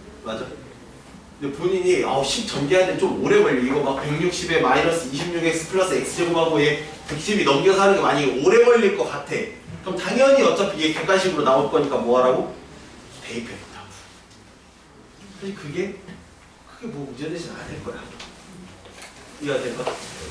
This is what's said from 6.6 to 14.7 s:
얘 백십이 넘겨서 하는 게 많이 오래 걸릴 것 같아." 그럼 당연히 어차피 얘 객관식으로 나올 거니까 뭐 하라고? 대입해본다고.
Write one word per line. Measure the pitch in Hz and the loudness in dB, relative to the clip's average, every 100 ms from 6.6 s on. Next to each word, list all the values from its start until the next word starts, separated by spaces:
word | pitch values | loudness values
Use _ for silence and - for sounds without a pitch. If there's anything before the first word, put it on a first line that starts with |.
얘 | 147 147 - - - | 2 0 -6 -14 -10
백십이 | 151 202 196 | -8 -2 0
넘겨서 | 147 170 190 185 | 2 4 4 4
하는 | 196 - | 4 4
게 | |
많이 | 147 147 139 123 | 2 2 0 2
오래 | 165 226 | 6 8
걸릴 | 240 233 196 - | 8 6 4 2
것 | |
같아." | - 127 - - - - - - | -4 -6 -8 -8 -8 -12 -18 -14
그럼 | 185 170 | -8 -6
당연히 | 190 240 269 269 | -2 4 6 6
어차피 | - 202 196 156 | 4 2 -2 0
얘 | 156 | -2
객관식으로 | - 160 190 185 151 | 0 2 2 2 0
나올 | 131 135 - | 2 4 4
거니까 | 147 139 123 | 0 0 -2
뭐 | 117 127 | 2 4
하라고? | 127 127 - - - - - - - - | 4 2 -4 -12 -20 -20 -20 -20 -20 -18
대입해본다고. | - 233 233 - - - - - - - - - - - - | -12 -10 -10 -14 -18 -20 -20 -20 -20 -20 -20 -20 -20 -20 -20